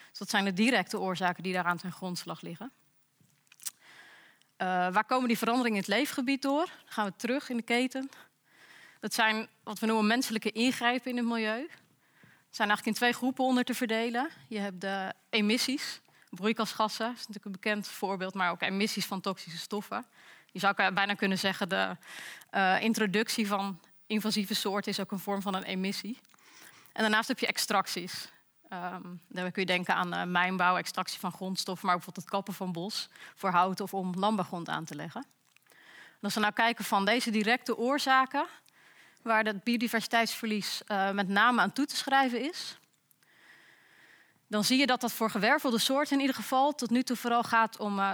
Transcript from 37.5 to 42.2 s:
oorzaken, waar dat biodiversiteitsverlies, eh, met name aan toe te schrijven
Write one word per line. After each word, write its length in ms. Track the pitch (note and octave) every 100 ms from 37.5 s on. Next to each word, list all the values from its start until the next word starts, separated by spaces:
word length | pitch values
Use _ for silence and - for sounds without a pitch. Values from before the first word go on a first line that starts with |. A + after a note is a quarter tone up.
| B3+ - A#3
oorzaken, 680 | A#3 C#4 - C4 C4 C#4 E4 - _ _ - - - _
waar 220 | A#3 A3
dat 200 | A3 G3+
biodiversiteitsverlies, 1200 | - A#3 A3+ A3+ - A#3 A3+ - A3+ G#3+ - -
eh, 280 | - G3+ G3
met 160 | G3 F#3+
name 340 | G3 A3+ A#3+
aan 120 | F#3+
toe 120 | - D4
te 100 | -
schrijven 540 | - C4+